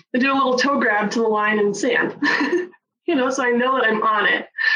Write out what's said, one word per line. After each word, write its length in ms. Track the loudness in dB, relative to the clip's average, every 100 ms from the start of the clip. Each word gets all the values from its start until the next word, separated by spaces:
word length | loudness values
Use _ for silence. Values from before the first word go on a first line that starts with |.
| -6 -2
I 40 |
do 120 | 0
a 20 |
little 240 | 2 0 0
toe 220 | 0 0
grab 320 | 0 0 -2
to 80 | 0
the 80 | 0
line 320 | 0 0 2
in 140 | 0
sand, 420 | 0 -2 0 -2 -2
<laughs> 880 | -2 0 0 -2 -4 -12 _ _ -4
you 100 | 0
know, 140 | 0
so 140 | 0
I 80 | 0
know 240 | 2 2 2
that 100 | 0
I'm 160 | 0
on 240 | 0 0 0
it. 200 | -2 -4 -4 -2